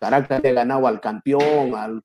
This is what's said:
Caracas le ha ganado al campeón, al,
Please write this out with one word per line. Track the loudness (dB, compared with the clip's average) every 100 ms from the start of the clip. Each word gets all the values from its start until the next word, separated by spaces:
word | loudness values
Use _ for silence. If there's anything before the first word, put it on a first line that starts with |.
Caracas | 0 0 0 0
le | 2
ha |
ganado | 2 0 0 0
al | 0
campeón, | -6 -6 -2 2 2 2 0
al, | -4 -8 -10